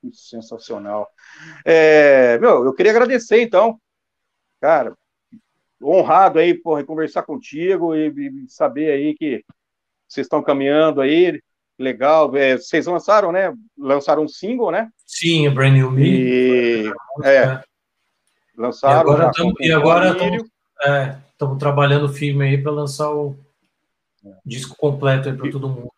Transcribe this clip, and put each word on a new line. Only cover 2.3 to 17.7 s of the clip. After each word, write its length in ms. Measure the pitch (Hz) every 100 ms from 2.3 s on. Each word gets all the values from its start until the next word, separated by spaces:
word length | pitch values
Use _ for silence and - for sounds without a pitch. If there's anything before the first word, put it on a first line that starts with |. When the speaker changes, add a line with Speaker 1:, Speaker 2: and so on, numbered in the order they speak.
| 117
Speaker 1:
meu, 260 | 240 160 127
eu 80 |
queria 180 | 135 190
agradecer, 500 | 220 240 254 - 220
então. 380 | 226 185 226 226 _ _ _ _ _ _ _ _
Cara, 360 | 143 160 117 87 _ _ _ 113 _ _ _ _
honrado 560 | 135 185 165 160 190 160
aí, 160 | 170 170
porra, 260 | 170 151
em 40 | 139
conversar 360 | 156 156 170
contigo 720 | - 147 - 143 175 190 165 160
e, 120 | 156
e 400 | 143 139 135 131
saber 420 | _ 147 127 156
aí 220 | 139 147
que 300 | 151 156 113 _ _ _ _ _ _ _
vocês 180 | - 131
estão 160 | 151
caminhando 600 | 139 139 139 147 156 139
aí. 380 | 135 160 180 147 _ _ _ _
Legal. 580 | 131 113 135 160 147 135
É, 220 | 135 127
vocês 300 | - 165 143
lançaram, 440 | 175 - 214 190
né? 220 | 175 190 120 214 _
Lançaram 460 | 139 139 139 151
um 40 | 151
single, 440 | - 185 247 214
né? 180 | 170 226 _ _
Speaker 2:
Sim, 400 | - 165 165 147
é 40 |
Brand 220 | 135 135
New 180 | 135 131
Me. 120 | 131 135
Speaker 1:
E, 840 | 131 127 127 127 123 120 117 107 101 - -
Speaker 2:
É. 120 | 135 139
Speaker 1:
é. 280 | 123 131 -